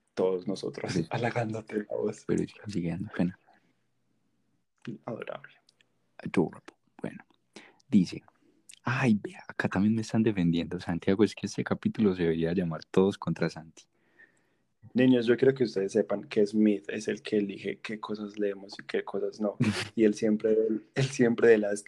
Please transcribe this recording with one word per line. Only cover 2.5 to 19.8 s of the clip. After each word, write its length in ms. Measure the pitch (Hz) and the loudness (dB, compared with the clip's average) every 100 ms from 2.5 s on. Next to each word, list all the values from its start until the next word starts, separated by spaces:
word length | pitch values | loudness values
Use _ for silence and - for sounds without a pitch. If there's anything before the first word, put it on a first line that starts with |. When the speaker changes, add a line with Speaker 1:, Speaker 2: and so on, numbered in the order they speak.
| - 110 | -8 -10
Speaker 2:
sigue 220 | 95 85 | -6 -4
dando 220 | 87 107 - | -6 -6 -4
pena. 220 | 90 - _ _ _ _ _ _ _ _ _ _ _ _ _ _ - - - | -4 -6 _ _ _ _ _ _ _ _ _ _ _ _ _ _ -16 -14 -12
Speaker 1:
Adorable. 480 | 117 - - - _ _ _ _ _ _ - | -12 -10 -14 -16 _ _ _ _ _ _ -16
Speaker 2:
Adorable. 560 | - - 80 - - - _ _ | -4 0 0 -2 -20 -20 _ _
Bueno, 220 | - - - _ _ - - _ _ | -12 -12 -20 _ _ -20 -20 _ _
dice, 360 | 104 85 - - _ _ _ _ - | 2 2 -2 -16 _ _ _ _ -10
ay, 360 | - 127 131 104 | -4 0 2 2
vea, 220 | - - - | -2 -12 -14
acá 220 | - 107 | -6 -4
también 240 | 95 107 | 0 0
me 80 | 113 | 0
están 220 | 107 113 | -2 0
defendiendo. 560 | 110 98 85 85 82 87 | 0 2 2 0 -2 -6
Santiago, 440 | - 85 - 98 | -6 -4 0 2
es 120 | 101 - | 2 0
que 100 | 101 | -8
este 180 | - | -6
capítulo 520 | - 98 - - 104 90 | -4 -2 -2 2 2 2
se 80 | |
debería 280 | 82 82 82 | 0 0 0
llamar 300 | 90 85 78 - | 0 -2 -4 -2
Todos 320 | - 95 101 | 2 2 2
contra 300 | - 165 82 | -4 -2 -2
Santi. 340 | 80 80 - _ _ _ _ _ _ _ _ _ _ - 120 | -4 -16 -20 _ _ _ _ _ _ _ _ _ _ -4 4
Speaker 1:
Niños, 320 | 131 123 113 | 6 6 4
yo 100 | 117 | 4
quiero 160 | 135 | 4
que 100 | 135 117 | 4 2
ustedes 260 | 98 98 | 0 0
sepan 300 | 110 - 101 | 2 0 -2
que 220 | - 110 104 | -2 0 2
Smith 360 | 110 107 101 - | 4 4 4 -2
es 180 | 107 107 | -6 -4
el 140 | 104 | -6
que 160 | - 107 | -2 0
elige 420 | 101 95 98 101 | 0 -4 -8 -8
qué 180 | - 107 | -10 -10
cosas 400 | - 107 104 104 | -8 -8 -10 -6
leemos 340 | 104 98 98 - | -4 -6 -12 -18
y 40 | - | -6
qué 160 | 104 - | -6 -4
cosas 340 | 98 98 - | -6 -6 -4
no. 160 | 104 - | -4 0
Speaker 2:
<laughs> 360 | 107 101 | 0 -2